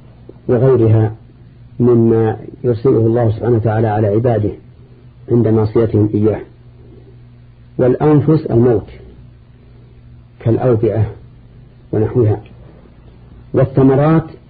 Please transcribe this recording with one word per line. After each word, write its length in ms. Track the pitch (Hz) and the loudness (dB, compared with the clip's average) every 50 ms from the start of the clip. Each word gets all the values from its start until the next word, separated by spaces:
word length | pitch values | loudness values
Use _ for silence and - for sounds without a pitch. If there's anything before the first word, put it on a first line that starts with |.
| - - - - - - - - - - | -20 -20 -20 -20 -20 -20 -20 -12 -6 -2
وغيرها 640 | 123 113 127 135 131 110 113 110 110 113 110 107 110 - - - - - - - - - - - - - | -2 0 2 2 2 2 2 2 2 2 0 -2 -4 -10 -20 -20 -20 -20 -20 -20 -20 -20 -20 -14 -6 -2
مما 560 | 120 123 120 117 113 113 113 113 113 110 104 107 - - - - - | 0 2 2 2 2 2 2 2 0 -2 -4 -6 -10 -18 -14 -8 -4
يرسله 420 | 123 117 107 - 135 131 113 110 | -4 -4 -2 0 0 0 2 2
الله 240 | 113 113 120 120 110 | 0 0 0 0 -2
سبحانه 260 | 107 - 107 117 120 | -2 -4 -2 -2 0
وتعالى 320 | 110 107 113 107 110 113 107 | 0 0 -2 -2 0 -2 -2
على 180 | 104 107 110 | 0 -2 -2
عباده 440 | 101 101 113 117 131 - 107 104 95 69 - - - - - - - - - - - - - - - | 0 0 0 0 0 0 0 -2 -4 -6 -8 -16 -20 -20 -20 -20 -20 -20 -20 -20 -20 -20 -16 -8 -2
عند 180 | 117 120 113 110 | 0 0 2 2
معصيتهم 600 | 110 110 110 107 - 117 113 107 - 107 104 104 107 | 0 0 0 0 -2 -2 -2 0 0 0 0 0 0
إياه. 260 | 104 104 107 101 - - - - - - - - - - - - - - - - - - - - - - - - - - - - - | 0 0 -2 -2 -4 -8 -16 -20 -20 -20 -20 -20 -20 -20 -20 -20 -20 -20 -20 -20 -20 -20 -20 -20 -20 -20 -20 -20 -20 -20 -12 -4 -2
والأنفس 680 | 127 123 127 - 147 151 151 143 - 151 160 147 - | 0 0 0 0 2 2 2 2 2 2 0 0 0
الموت 400 | - 117 117 120 127 117 98 - - - - - - - - - - - - - - - - - - - - - - - - - - - - - - - - | 0 0 2 2 2 2 0 -2 -6 -18 -20 -20 -20 -20 -20 -20 -20 -20 -20 -20 -20 -20 -20 -20 -20 -20 -20 -20 -20 -20 -20 -20 -20 -20 -20 -20 -20 -14 -6
كالأوبئة 680 | - 117 110 - 131 127 117 104 113 107 98 107 107 - - - - - - - - - - - - - - - - - - | -2 -2 0 0 2 0 0 0 0 -2 -2 -2 -4 -4 -6 -12 -20 -20 -20 -20 -20 -20 -20 -20 -20 -20 -20 -20 -16 -8 -4
ونحوها. 480 | 107 110 107 - 127 113 104 95 - - - - - - - - - - - - - - - - - - - - - - - - | -4 -4 -2 0 0 0 0 0 -4 -8 -16 -20 -20 -20 -20 -20 -20 -20 -20 -20 -20 -20 -20 -20 -20 -20 -20 -20 -20 -14 -6 -2
والثمرات 680 | 127 135 - - 135 131 135 135 135 147 156 160 160 151 - - - - - | 0 0 0 2 2 2 4 4 2 2 2 0 0 -2 -4 -12 -16 -8 -2